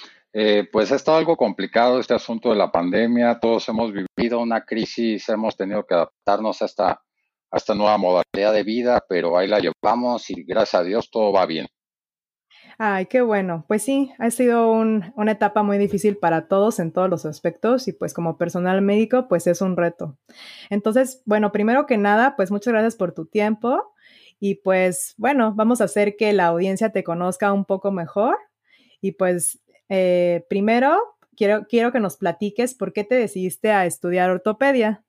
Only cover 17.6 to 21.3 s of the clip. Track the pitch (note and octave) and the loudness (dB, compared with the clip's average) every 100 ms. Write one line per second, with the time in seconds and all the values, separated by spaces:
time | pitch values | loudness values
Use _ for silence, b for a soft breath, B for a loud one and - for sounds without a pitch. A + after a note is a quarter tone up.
17.6 | A3 B3+ B3+ - F3 - E3+ D#3 E3+ F3+ | 0 0 -2 -6 -8 -4 -6 -4 -4 -2
18.6 | F3+ F#3+ G3 G3+ A3+ B3 B3+ F3 F3 F3 | 0 0 2 2 2 0 0 0 0 0
19.6 | F#3+ F3 E3+ E3+ E3 C#3 _ B B B | 0 0 -2 -4 -10 -14 _ B B B
20.6 | B G3+ G#3+ A3+ B3+ - - | B -4 0 2 0 -4 -2